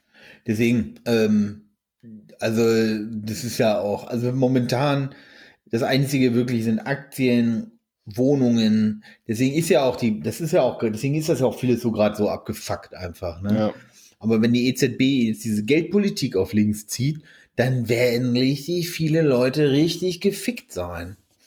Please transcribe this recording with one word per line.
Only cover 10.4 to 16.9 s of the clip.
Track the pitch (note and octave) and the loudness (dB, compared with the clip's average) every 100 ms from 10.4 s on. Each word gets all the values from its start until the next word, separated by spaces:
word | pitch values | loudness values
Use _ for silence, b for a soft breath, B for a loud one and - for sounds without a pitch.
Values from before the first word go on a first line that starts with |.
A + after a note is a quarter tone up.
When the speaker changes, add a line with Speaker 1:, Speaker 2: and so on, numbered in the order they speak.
| D#3+ | 0
Speaker 1:
ja | F3 | 2
auch, | B2 - | 2 0
deswegen | A#2 G#2 C#3 D#3 | -4 -2 -2 -2
ist | D#3 | -2
das | B2+ | 0
ja | B2 | 0
auch | - | 0
vieles | B2+ A#2 | 0 0
so | A#2+ | 0
grad | G#2 G#2+ G#2 | 0 0 0
so | G#2 | -2
abgefuckt | F#2 - G#2 - G2 - - | -2 -8 -8 -8 -8 -10 -14
einfach, | F#2 - F2+ E2 | -14 -10 -10 -6
ne? | G2 G#2+ | -2 0
Speaker 2:
Ja. | G#2+ B B B B _ | 0 B B B B _
Speaker 1:
Aber | A2 A2+ | 0 2
wenn | A#2 | 2
die | A#2+ B2+ | 2 0
E | B2 | 0
Z | C3 A2 | 0 2
B | C3 C#3 A2 | 0 2 0
jetzt | A2 | -2
diese | A#2 G#2 G#2+ | -4 -2 0
Geldpolitik | D3+ - G#3 G3+ - C3 F#2 | 0 2 0 0 -2 -2 -2
auf | F#2+ | 0
links | G#2 G#2+ G#2 | 0 0 -2
zieht, | - | -6